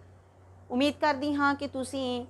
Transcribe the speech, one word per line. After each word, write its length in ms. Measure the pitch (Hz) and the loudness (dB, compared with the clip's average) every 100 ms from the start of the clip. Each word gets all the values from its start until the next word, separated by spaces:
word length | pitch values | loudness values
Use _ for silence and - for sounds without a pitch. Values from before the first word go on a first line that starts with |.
| - - - - - - - | -20 -20 -20 -20 -20 -20 -4
ਉਮੀਦ 240 | 247 285 285 | 0 2 2
ਕਰਦੀ 340 | 302 277 294 | 0 2 0
ਹਾਂ 200 | 285 285 | 2 2
ਕਿ 120 | 277 285 | 2 -4
ਤੁਸੀਂ 600 | 262 254 269 254 247 | -6 -6 -4 -4 -4